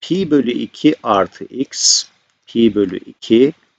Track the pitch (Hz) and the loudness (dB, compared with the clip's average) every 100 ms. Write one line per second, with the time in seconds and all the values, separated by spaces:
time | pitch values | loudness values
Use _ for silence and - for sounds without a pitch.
0 | - 175 190 143 120 120 113 - 151 - | -6 -4 0 0 0 -4 -8 -2 0 0
1 | 120 101 90 - - 123 135 - - - | 0 0 0 -6 -12 -10 -8 -4 -2 0
2 | - _ _ _ _ 117 117 101 101 92 | -4 _ _ _ _ 0 2 2 -2 -4
3 | - - - 113 135 - _ | -12 -14 0 4 4 0 _